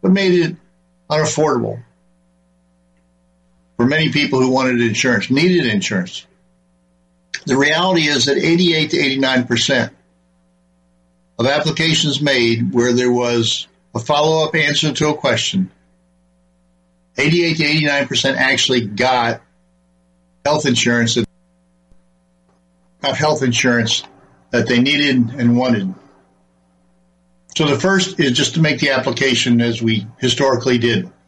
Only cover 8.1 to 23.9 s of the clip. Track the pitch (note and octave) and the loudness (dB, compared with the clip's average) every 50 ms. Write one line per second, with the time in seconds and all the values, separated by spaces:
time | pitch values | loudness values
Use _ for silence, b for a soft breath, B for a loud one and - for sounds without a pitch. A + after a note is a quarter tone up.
8.1 | D3 C3 A#2+ C#3+ C#3 C3 - D#3+ E3 F3 F#3 E3+ D#3+ D#3 D3+ D3+ - - C#3+ C3+ | 0 0 0 0 0 0 2 2 2 2 2 2 2 0 -2 -2 -2 -2 -2 -2
9.1 | C3+ C3+ C3+ C3 C3 B2+ A#2+ B2 A#2+ A2+ - - C#3 B2 A2+ A2+ - _ _ _ | 0 0 0 0 0 0 0 -2 -2 -2 0 0 0 0 0 -4 -8 _ _ _
10.1 | _ _ _ _ _ _ _ _ _ _ _ _ _ _ _ _ _ _ _ _ | _ _ _ _ _ _ _ _ _ _ _ _ _ _ _ _ _ _ _ _
11.1 | _ _ _ _ _ - A#2 B2+ C#3 C#3 - D#3+ D#3 - D#3+ E3 D#3+ - - D3 | _ _ _ _ _ -2 -2 0 0 0 -2 -2 -2 -2 0 0 0 0 0 -2
12.1 | C3+ C3+ D3 D3 C3+ B2 A#2 A#2 A#2 A2+ A#2+ - - A#2+ A#2 B2 A#2+ B2 B2 B2 | -2 -2 -2 0 0 2 2 0 0 0 -2 -2 0 0 0 2 2 2 2 2
13.1 | B2 B2 B2 A#2+ A#2+ A#2 A2+ A#2 - - - _ _ _ _ _ _ A2+ - - | 0 0 0 0 0 0 0 0 -2 -6 -8 _ _ _ _ _ _ -10 -4 -2
14.1 | D3+ D3 D3+ D#3 D#3+ D#3+ D#3 D3+ - D#3+ D3+ C#3+ D3 D3 D#3+ D#3 B2+ - D#3 D3+ | 0 0 2 2 2 0 0 -2 -2 -2 0 0 0 0 -2 -2 -2 0 -2 -2
15.1 | D3+ - - C3+ A#2 A2+ - - - F#2+ F#2 - _ _ _ _ _ _ _ _ | -2 -2 0 -2 0 0 -2 -2 -2 -2 -4 -4 _ _ _ _ _ _ _ _
16.1 | _ _ _ _ _ _ _ _ _ _ _ _ _ _ _ _ _ _ _ _ | _ _ _ _ _ _ _ _ _ _ _ _ _ _ _ _ _ _ _ _
17.1 | _ - C#3 D3 D#3+ F3 E3+ E3 D#3+ D#3+ D3+ C#3+ D3+ D#3+ D#3 D3 C#3+ C#3+ C#3 C#3 | _ -2 0 2 2 2 2 0 0 -2 -2 0 0 0 0 0 0 -2 -2 -2
18.1 | C#3 B2 - C3+ C3+ - C3 C3 C3+ A#2+ - - C3 B2 A#2 G2 G#2 G2 B2 B2+ | -2 -2 -2 -2 -2 0 0 0 0 0 0 0 0 0 -2 -4 -4 -2 0 0
19.1 | B2+ B2 A#2 A#2 A2+ - _ _ _ _ _ _ _ _ _ _ _ _ _ _ | 2 2 0 -2 -2 -6 _ _ _ _ _ _ _ _ _ _ _ _ _ _
20.1 | _ _ _ _ _ _ _ C#3 D3+ D3+ D3+ C#3 B2 A#2 - B2 A#2+ A#2+ A#2 A2+ | _ _ _ _ _ _ _ -2 0 0 0 0 0 0 0 0 2 2 0 0
21.1 | - A#2+ A2+ - _ _ _ _ _ _ _ _ _ _ _ _ - - _ _ | 0 -2 -2 -4 _ _ _ _ _ _ _ _ _ _ _ _ -20 -20 _ _
22.1 | _ _ _ _ _ _ _ _ _ _ _ _ _ _ _ _ _ _ - C#3+ | _ _ _ _ _ _ _ _ _ _ _ _ _ _ _ _ _ _ -4 -4
23.1 | B2+ A#2 D3+ D#3 D3 - C3+ B2+ A#2 - - B2+ A#2+ A#2+ A2+ A2 | -2 0 0 0 0 0 0 0 0 0 0 2 2 2 0 0